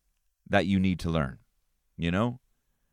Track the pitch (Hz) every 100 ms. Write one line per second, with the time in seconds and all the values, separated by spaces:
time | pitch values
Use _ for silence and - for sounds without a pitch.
0 | _ _ _ _ - 101 87 98 95 85
1 | 87 82 67 62 _ _ _ _ _ -
2 | 85 90 120 123 _ _ _ _ _